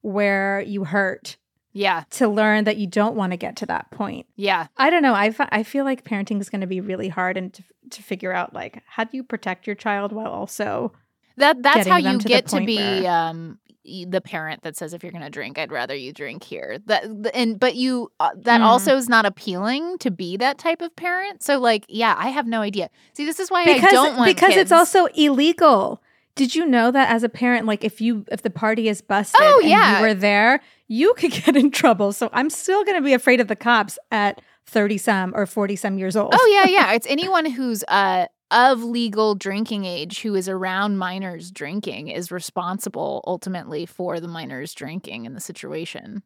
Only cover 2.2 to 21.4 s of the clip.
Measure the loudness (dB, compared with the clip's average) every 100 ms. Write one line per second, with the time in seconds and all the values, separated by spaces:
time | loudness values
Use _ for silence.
2.2 | 0 2 2 2 0 -2 -2 0 0 0
3.2 | -4 -4 -8 -10 -8 -8 -8 -10 -10 -10
4.2 | -16 -6 -2 -2 -4 0 2 4 4 2
5.2 | 0 0 -2 -2 -2 -4 -4 -6 -6 -6
6.2 | -4 -6 -6 -8 -6 -6 -6 -6 -6 -4
7.2 | -4 -4 -8 -14 -20 _ -20 -20 -12 -8
8.2 | -6 -6 -6 -10 -14 -16 _ -8 -8 -8
9.2 | -10 -10 -8 -10 -10 -8 -4 -4 -4 -8
10.2 | -8 -8 -10 -8 -6 -4 -6 _ _ _
11.2 | _ 0 2 4 2 2 4 4 4 0
12.2 | 2 2 2 -2 -2 -2 -2 -2 0 0
13.2 | 0 -6 -14 -18 _ _ -18 -16 -6 -6
14.2 | -4 -10 -8 -8 -10 -12 -12 -12 -14 -14
15.2 | -14 -12 -12 -10 -8 -6 -6 -8 -12 -14
16.2 | -14 -14 -14 -14 -12 -12 -2 -2 -2 -8
17.2 | -6 -2 -2 0 -2 0 -2 -2 -6 _
18.2 | -4 -2 2 4 6 4 4 2 4 2
19.2 | 2 -4 -8 -6 -4 -4 -6 -6 -6 -6
20.2 | -8 -2 -4 -2 -4 -4 -8 -8 -6 -6
21.2 | -6 -8